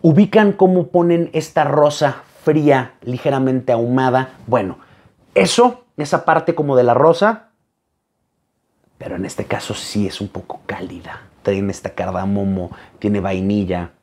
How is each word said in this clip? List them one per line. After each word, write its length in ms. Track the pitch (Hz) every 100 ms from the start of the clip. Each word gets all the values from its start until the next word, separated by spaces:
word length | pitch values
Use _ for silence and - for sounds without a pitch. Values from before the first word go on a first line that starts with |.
¿Ubican 500 | 170 151 202 220 208
cómo 360 | 196 190 185 175
ponen 420 | 175 170 170 170
esta 320 | 160 156 -
rosa 600 | 147 143 147 147 143 123 - _
fría, 500 | - 156 147 135 120 _
ligeramente 720 | 117 123 143 135 131 131 123
ahumada? 640 | 117 120 127 131 127 131 - -
Bueno, 300 | 120 95 87 _ _ _ _ _
eso, 500 | - 180 - 240 240 _ -
esa 300 | 147 170 -
parte 280 | 165 -
como 220 | - 143 131
de 80 |
la 80 | 123
rosa, 560 | 120 151 165 208 220 _ _ _ _ _ _ _ _ _ _ _ _ _ _ _ _
pero 180 | - 90
en 80 |
este 220 | 92 - 107
caso 260 | 117 -
sí 340 | 110 - 104 101
es 140 | -
un 80 | 104
poco 320 | 92 - - -
cálida. 560 | 98 92 87 - - - _
Tiene 280 | - 98 98
esta 240 | 95 -
cardamomo, 760 | - 92 92 95 101 98 95 87 - - _
tiene 220 | 104 104
vainilla 720 | 92 95 95 104 95 87 85 _